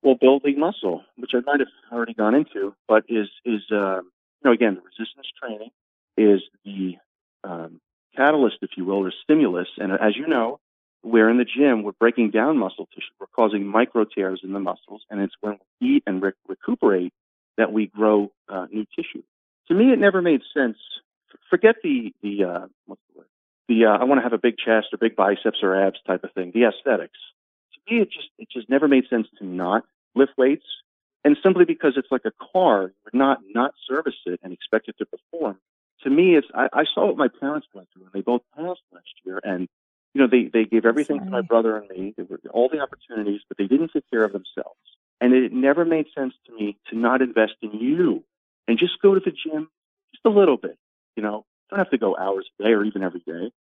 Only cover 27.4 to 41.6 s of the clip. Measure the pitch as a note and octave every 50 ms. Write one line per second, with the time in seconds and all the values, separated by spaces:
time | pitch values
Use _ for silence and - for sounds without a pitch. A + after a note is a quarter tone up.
27.4 | _ _ _ _ _ _ _ - _ - A3+ A#3 G#3 - - - - - _ _
28.4 | A3+ _ - - A2 _ C3 C#3 D3+ D3 C#3 C3 B2+ - - A#2 G#2+ - _ _
29.4 | G#2+ F#2 F2+ F2+ F2+ F2+ G2 A2+ - _ _ _ _ _ _ A#2 C3+ C3+ _ -
30.4 | C3 C3 C#3 D#3+ _ - - - _ _ _ _ _ _ _ _ _ D3 D3 D3
31.4 | - F#3+ F#3+ F3+ F3+ E3+ E3 - - D3+ B2 C3+ B2+ _ C3+ B2+ _ A2 - _
32.4 | - - _ F#3 F#3 D#3+ A2+ G2+ F#2+ F#2 _ _ _ - - B2 C3+ C3+ C3+ -
33.4 | A2+ F#2+ G2+ A#2 B2+ C#3+ - _ - - C3 D3 D#3+ C3+ - - - F2+ F2+ -
34.4 | _ F#2 F#2 - - - - A2 - - A2 _ G#2+ _ - - _ _ - E3+
35.4 | D#3+ A2+ G2 _ _ _ _ _ _ _ _ _ - C3+ C3+ D3+ F3+ F#3 F3 D3+
36.4 | C3+ - - - B2+ - - C3 D#3 - - - - G#3 D#3+ - D3 A#2+ - _
37.4 | - C3+ D3 D3+ - _ _ G2+ F#2 _ _ F#2 F#2 F#2 _ G2 G2 - A#2+ A#2+
38.4 | _ _ _ C#3+ D#3+ F3 F3+ - _ _ F2+ F2 _ - - - _ F#2 F#2 G2+
39.4 | - G#2 F#2+ F2+ F#2 - _ _ _ _ _ _ _ _ _ C#3 C3+ A#2+ A#2+ B2
40.4 | A2+ - - A#2 A2+ A2 - A2+ G#2+ A#2 A2+ C#3+ D3 - D3+ C#3 - F#2+ B2+ B2
41.4 | G#2+ - A#2 A2+